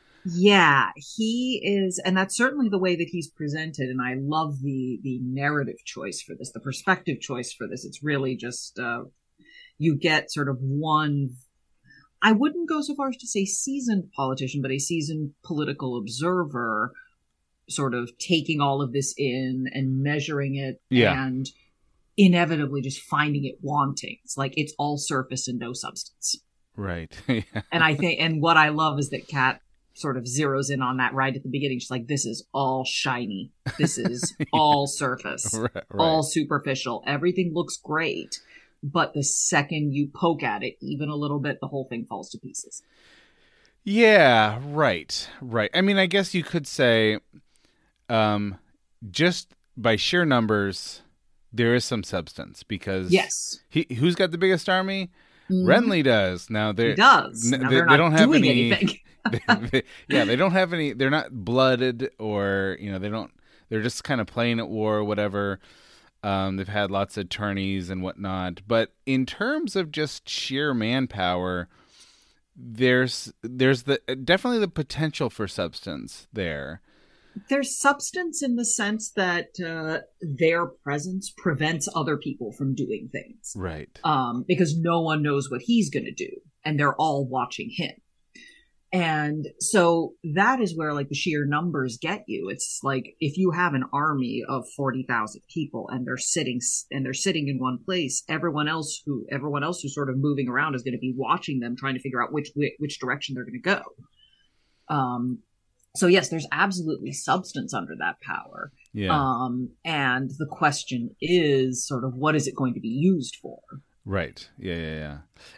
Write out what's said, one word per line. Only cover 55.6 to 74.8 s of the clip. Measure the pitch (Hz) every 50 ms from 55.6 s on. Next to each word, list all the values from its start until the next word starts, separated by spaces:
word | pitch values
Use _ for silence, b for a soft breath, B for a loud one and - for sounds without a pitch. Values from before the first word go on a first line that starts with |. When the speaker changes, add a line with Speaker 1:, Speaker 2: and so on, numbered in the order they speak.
| 185 170
Speaker 2:
Renly | 180 233 240 220 190 165
does. | 139 131 117 107 98 92 90 87 - -
Now | 110 107 107 107
Speaker 1:
He | 101
Speaker 2:
they're | 101 117 117 104
Speaker 1:
does. | 190 226 277 247 156 - - 113 113 117 120
Speaker 2:
n-, | 135 131
Speaker 1:
Now | 127 131
Speaker 2:
they, | 131
Speaker 1:
they're | 131 -
Speaker 2:
they | 165
Speaker 1:
not | 151 143
Speaker 2:
don't | 170 165
have | 156 160 160 269
Speaker 1:
doing | 320 277 151
Speaker 2:
any, | 131 123 120 117 117
Speaker 1:
anything. | - - - - - - _ -
Speaker 2:
<laughs> | _ _ - -
they, | 117 117 - - 233 - 117 -
they, | - 131 B B B B B B
yeah, | 143 - 107
they | 98 120
don't | 131 185 185
have | 175 190 185 165
any. | 175 165 151 143
They're | 104 120 135 135
not | 147 156 - -
blooded, | 131 113 92 117 120 131 131 131 127 120 131 131 120 117 131 - - -
or, | 107 107 104 101 101 98 98 98 98 95 90 -
you | 101 101
know, | 98 92
they | 95 104
don't. | 107 113 82 - _ b b b b b b b
They're | 113 110
just | 107 120 - - -
kind | - 139 117
of | 104
playing | - - 120 117 120 117 117
at | 113 71
war, | 110 107 107 107 107 107 107
whatever. | 104 107 104 104 101 95 101 101 98 95 - b b b b b b b b b b b _
Um, | - 101 98 95 95 95 95
they've | 95 95 95
had | 101 104 104 95
lots | 101 98 101 - -
of | 107 95 90
tourneys | - - 104 101 98 98 95 98 95 95 90 87
and | 92 92
whatnot. | 92 92 - - 101 95 95 92 92 90 87 - 98
But | 107 117 113 110 - _ _ _
in | 135 131 131 131
terms | - - - 202 254 302 311 339 220 -
of | 196 175 151
just | 147 156 151 143 - - - -
sheer | - - - - 131 135 151 147 131
manpower, | 113 107 113 123 135 131 120 - 101 92 90 90 90 90 90 90 90 87 - b b b b b b b b b b b b b b b _ _
there's, | - 127 120 110 113 131 127 127 127 127 127 - - - 113 - _
there's | - 117 127 127 131 131 139 123 -
the, | 143 139 - - - 131 135 127
definitely | 160 175 196 - 247 240 226
the | 208 175
potential | - 160